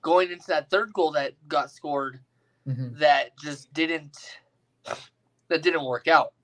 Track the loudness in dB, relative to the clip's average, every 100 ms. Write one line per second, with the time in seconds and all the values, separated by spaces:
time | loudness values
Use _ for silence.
0 | 4 2 2 -4 -4 -4 0 -2 -2 0
1 | 0 0 -4 -8 -4 -4 -4 -10 -6 -4
2 | -4 -10 _ _ _ _ -10 -8 -8 0
3 | 4 4 0 -10 -12 -12 -10 -4 -2 -2
4 | -8 -20 -20 -20 _ _ _ _ -14 -14
5 | -14 _ _ _ _ 0 0 0 -2 -4
6 | 4 4 4 _